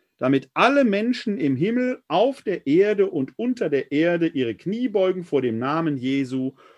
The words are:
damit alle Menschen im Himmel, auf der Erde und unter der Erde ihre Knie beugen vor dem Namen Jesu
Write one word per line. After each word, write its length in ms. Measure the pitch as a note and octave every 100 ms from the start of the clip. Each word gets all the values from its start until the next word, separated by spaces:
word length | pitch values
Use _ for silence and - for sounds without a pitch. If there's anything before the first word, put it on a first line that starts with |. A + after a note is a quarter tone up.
| _ -
damit 300 | B2+ C#3 -
alle 300 | - A3 C#4+
Menschen 540 | B3+ G3 A3+ A#3+ - G3+
im 180 | D3 C3
Himmel, 480 | F#3 A#3+ B3+ B3 -
auf 340 | E3 B3 C4
der 240 | - F3 -
Erde 440 | D#3 G3+ G3+ F#3+
und 280 | D#3+ C3+ -
unter 320 | A#3+ A#3+ F3
der 220 | C#3+ -
Erde 360 | C#3 E3 E3+ E3
ihre 280 | C3+ A#2+ G#2+
Knie 340 | E3 A3 B3+
beugen 340 | G3+ F#3+ F#3
vor 180 | E3+ C#3+
dem 180 | B2+ A2+
Namen 380 | B2+ D#3+ E3 C#3
Jesu 560 | B2 C#3 C3 C3 C3 - -